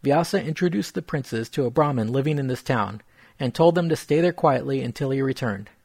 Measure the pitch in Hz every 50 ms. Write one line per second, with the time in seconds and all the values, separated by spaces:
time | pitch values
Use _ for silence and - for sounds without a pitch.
0 | - 139 139 156 170 - - 196 - 156 156 - 180 180 165 202 190 - - -
1 | 160 - - 151 131 - - 113 117 - - - 139 120 123 - 151 147 143 123
2 | 110 110 120 135 135 151 156 143 139 131 131 - - - 135 117 104 - 104 107
3 | - _ _ _ - _ _ _ - 127 120 - 165 170 170 180 170 170 160 151
4 | - - 147 151 165 180 170 175 - 156 135 127 - 135 135 135 127 123 120 -
5 | 147 135 135 135 135 135 127 - - 120 101 95 101 - _ _ _